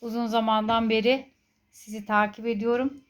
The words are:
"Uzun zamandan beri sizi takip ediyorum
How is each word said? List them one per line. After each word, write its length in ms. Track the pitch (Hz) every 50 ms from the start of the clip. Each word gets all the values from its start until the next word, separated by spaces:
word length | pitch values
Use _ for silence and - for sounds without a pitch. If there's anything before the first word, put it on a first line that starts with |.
"Uzun 240 | 240 233 220 240 233 220
zamandan 600 | 226 233 220 220 220 214 214 220 226 226 226 220
beri 440 | 226 220 208 240 262 262 254 - _ _ _ _ _ _ _ _
sizi 340 | _ - - 208 214 220 208
takip 400 | 220 214 208 208 208 208 - 220 233
ediyorum 560 | 226 202 226 233 240 240 262 277 277 - - _